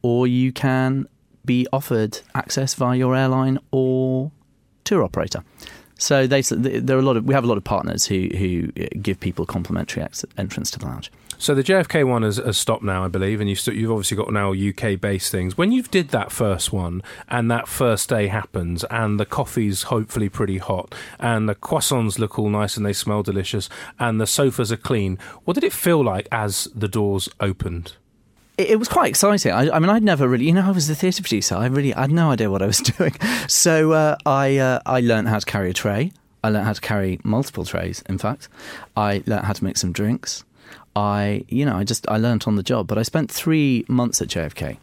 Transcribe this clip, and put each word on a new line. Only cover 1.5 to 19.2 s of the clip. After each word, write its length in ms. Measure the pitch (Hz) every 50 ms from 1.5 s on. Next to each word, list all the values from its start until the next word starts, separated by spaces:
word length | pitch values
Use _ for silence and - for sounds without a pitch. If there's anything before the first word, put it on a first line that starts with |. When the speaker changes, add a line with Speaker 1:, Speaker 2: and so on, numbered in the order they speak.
| 123 123 127 -
Speaker 1:
offered 500 | - 135 143 - 123 113 110 107 - - - _ -
access 400 | 131 - - - 135 135 131 -
via 240 | - 131 123 127 127
your 160 | 127 127 131
airline 460 | 131 135 131 131 131 131 131 135 135 _ _
or 600 | - 135 131 131 131 131 131 131 131 131 135 151 - _ _ _ _ _ _ _ _ _
tour 220 | _ - 208 175 113
operator. 400 | 87 - 85 78 - - - - _ _ - - - - - - _ _ -
So 280 | - - 147 135 131
they, 140 | 123 139 135
s-, 80 | 131 -
th-, 340 | - 92 123 135 - 117
there 140 | 123 127 131
are 40 | 131
a 20 |
lot 140 | 135 135 123
of, 80 | 113 110
we 80 | 131 135
have 100 | 139 120
a 20 |
lot 120 | 120 113 101
of 40 |
partners 440 | - - 104 95 - - 82 82 -
who, 220 | - 101 92 92 - -
who, 360 | 87 98 90 90 85 82 73 - -
uh, 40 | - - - -
give 200 | 101 107 95 -
people 260 | - 92 87 - 85
complimentary 560 | - - 92 85 - 87 87 82 - - -
ex-, 220 | 82 - - - - - -
entrance 320 | - 98 104 - - - -
to 80 | - -
the 60 | -
lounge. 260 | 67 - - - - _ _ _ - - -
Speaker 2:
So 160 | - - 147
the 80 | 135
J 120 | 131 190 190
F 120 | 190 170
K 160 | - - 160
one 200 | 139 127 123 117
has, 160 | 110 107 101 123
has 180 | - 120 101
stopped 260 | - - - 110 -
now, 220 | 104 101 95 92 92
I 40 | 92
believe, 320 | 92 95 95 98 110 104
and 80 | 104 101
you've 120 | 98 -
st-, 160 | - 127 104
you've 140 | 104 113 113
obviously 240 | 113 107 95 - 113
got 160 | 98 110 -
now 180 | 107 104 101 98
U 220 | 95 95 98 101
K 240 | 95 - - 110 98
based 340 | 90 - 104 98 95 - -
things. 260 | - 95 90 92 95
When 140 | - 175 208
you've 220 | 247 254 240 -
did 160 | - 185 170 139
that 240 | - 113 101 -
first 400 | - - 120 104 95 87 - -
one, 300 | - 98 90 85 87 92 - - - - - -
and 200 | - 123 117 117
that 160 | 120 117 - -
first 400 | - - 135 120 110 98 - -
day 180 | 120 110 104 98
happens, 540 | 98 113 - - - 104 85 85 87 85 107
and 360 | - 110 117 113 107 104 104